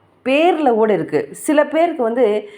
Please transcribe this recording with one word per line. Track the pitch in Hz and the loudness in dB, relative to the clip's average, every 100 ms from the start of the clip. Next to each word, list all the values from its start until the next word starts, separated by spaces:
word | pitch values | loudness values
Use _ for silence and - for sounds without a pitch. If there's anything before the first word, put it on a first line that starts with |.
| _ _ | _ _
பேர்ல | 254 277 349 320 285 | -2 2 2 2 0
கூட | 220 220 | 2 2
இருக்கு. | 185 147 147 - | 0 -2 -4 -4
சில | 190 - 285 - | -6 0 0 2
பேருக்கு | 320 339 320 | 0 -2 0
வந்து | 226 233 220 208 - | -2 0 0 0 -6